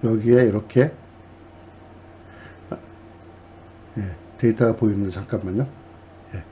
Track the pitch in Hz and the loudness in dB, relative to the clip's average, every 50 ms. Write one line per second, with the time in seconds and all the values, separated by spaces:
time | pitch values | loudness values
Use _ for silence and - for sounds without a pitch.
0 | - 117 110 107 104 117 120 123 127 117 98 107 - - - 120 135 156 - - | 0 0 -2 0 4 4 6 6 6 4 2 -2 -6 0 2 2 2 2 0 -10
1 | - - - - - - - - - - - - - - - - - - - - | -20 -20 -20 -20 -20 -20 -20 -20 -20 -20 -20 -20 -20 -20 -20 -20 -20 -20 -20 -20
2 | - - - - - - - - - - - - - - - - - - - - | -20 -20 -20 -20 -20 -20 -20 -20 -20 -20 -20 -20 -16 -16 -16 -16 -16 -20 -20 -20
3 | - - - - - - - - - - - - - - - - - - - 113 | -20 -20 -20 -20 -20 -20 -20 -20 -20 -20 -20 -20 -20 -20 -20 -20 -20 -14 -12 -10
4 | 101 95 85 - - - - - - 117 110 - 123 113 113 - 120 110 101 101 | -10 -10 -12 -14 -18 -20 -10 -2 0 0 2 2 0 0 0 0 0 0 0 0
5 | 101 95 90 95 92 - - 95 92 92 92 107 139 135 - - - - - - | -4 -6 -6 -10 -10 -8 -8 -8 -6 -4 -4 -4 -4 -4 -8 -18 -20 -20 -20 -20
6 | - - - - - - - 92 80 - | -20 -20 -20 -20 -20 -16 -16 -16 -16 -16